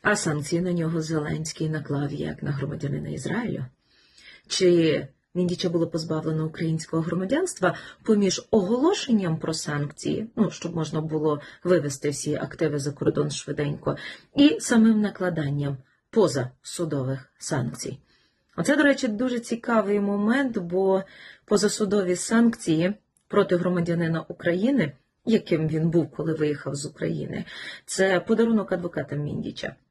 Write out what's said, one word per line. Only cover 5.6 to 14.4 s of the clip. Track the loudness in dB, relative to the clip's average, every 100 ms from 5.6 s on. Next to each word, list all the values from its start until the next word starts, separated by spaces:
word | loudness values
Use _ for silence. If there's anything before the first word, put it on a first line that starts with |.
| 0
було | 0 0
позбавлено | -2 -2 -2 -2 -2 -4
українського | -4 -2 -2 -2 -2
громадянства | 0 -2 0 0 0 0 0 0 -12 -12
поміж | 2 4 4 0 2
оголошенням | 2 4 4 4 2 2 2 2 -2
про | -2
санкції, | -4 -4 -4 -4 -6 -4 -4 -4 0
ну, | 0
щоб | 0 -6 -4
можна | -4 -4
було | -2 -2 0 -2 -6 -8
вивезти | 2 2 2 -4 -4
всі | -4 -4 -4
активи | -6 -2 -2 0
за | -4
кордон | -2 0 0 -2
швиденько, | -4 -8 -4 -4 -4 -4 -6 -8 -16 _
і | 6